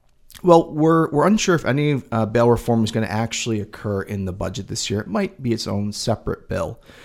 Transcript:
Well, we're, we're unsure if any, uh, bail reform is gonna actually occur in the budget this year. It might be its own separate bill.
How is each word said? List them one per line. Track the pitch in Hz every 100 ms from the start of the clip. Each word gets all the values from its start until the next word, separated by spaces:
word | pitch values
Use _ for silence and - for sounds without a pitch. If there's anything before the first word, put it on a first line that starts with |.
| _ _ _ -
Well, | 180 170 165
we're, | 151 160 165 160
we're | 147 170
unsure | 214 - 165
if | -
any, | 139 147 135 -
uh, | 113 107
bail | 120 120
reform | 117 - 113 110
is |
gonna | 113 110
actually | 107 117 - 120 110
occur | 101 - 107 98
in | - 101
the | 95
budget | 95 92 95 95
this | 107 -
year. | 101
It | 107
might | 214 190 -
be | 127
its | 110 -
own | 101 104
separate | - - 107 - - -
bill. | 92 82 - - -